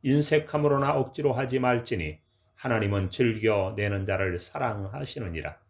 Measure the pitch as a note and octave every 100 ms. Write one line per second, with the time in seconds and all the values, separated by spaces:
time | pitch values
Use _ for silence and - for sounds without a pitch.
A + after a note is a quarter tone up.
0 | C#3 D3 D3 D3+ D3+ D3+ D3 C#3 C#3 C#3+
1 | B2+ - D3 A#2+ C3 C3 B2+ A#2+ A#2+ G#2+
2 | D#2 - _ _ _ _ C3 A2+ G2+ G2+
3 | F#2+ - A#2+ G#2+ A2 G#2 F#2+ G2+ G#2 G2+
4 | G2 F#2+ F#2+ F2 - D3+ B2+ G#2 G2 C#3
5 | C#3 - G2 D#2+ D2+ -